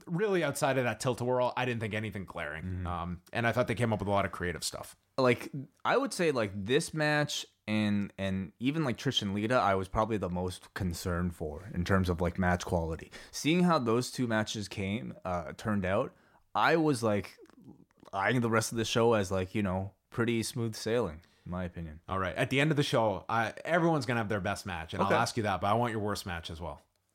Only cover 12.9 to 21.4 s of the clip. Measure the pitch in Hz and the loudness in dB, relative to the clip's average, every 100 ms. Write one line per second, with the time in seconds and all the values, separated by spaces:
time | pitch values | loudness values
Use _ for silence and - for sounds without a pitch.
12.9 | 80 - - - - 143 175 180 160 117 | -6 -10 -18 -14 -4 2 4 4 4 4
13.9 | 117 127 - 123 110 110 113 95 - 95 | 2 0 -2 0 0 0 -4 -6 -4 -2
14.9 | 107 123 - 90 90 67 - - 104 90 | -4 -6 -10 -4 -4 -4 -8 -2 0 2
15.9 | 101 131 - _ _ _ 101 120 165 156 | 0 -2 -6 _ _ _ 2 4 4 4
16.9 | 127 113 104 95 - - - - - - | 2 2 2 -2 -10 -20 -20 -20 -20 -20
17.9 | _ - 98 101 127 117 110 107 117 110 | _ -8 -2 2 4 4 2 2 -2 0
18.9 | 120 117 110 95 95 95 110 101 92 98 | 4 6 4 2 0 -2 -2 0 -2 -4
19.9 | - _ - 117 117 110 123 117 110 110 | -10 _ -2 0 0 -2 -4 -4 -4 -2
20.9 | 120 98 78 - _ | 0 -2 -6 -16 _